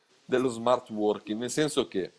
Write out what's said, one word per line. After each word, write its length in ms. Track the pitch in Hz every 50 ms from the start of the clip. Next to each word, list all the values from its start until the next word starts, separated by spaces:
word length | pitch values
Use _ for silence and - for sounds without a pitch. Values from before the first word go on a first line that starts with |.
| _ _ _ _ _
dello 240 | - 127 123 127 131
smart 400 | 113 113 117 123 127 120 - -
working, 500 | 110 107 104 104 101 101 - - 107 110
nel 100 | 123 120
senso 380 | - 151 156 147 - 135 110 -
che 240 | - 95 87 - -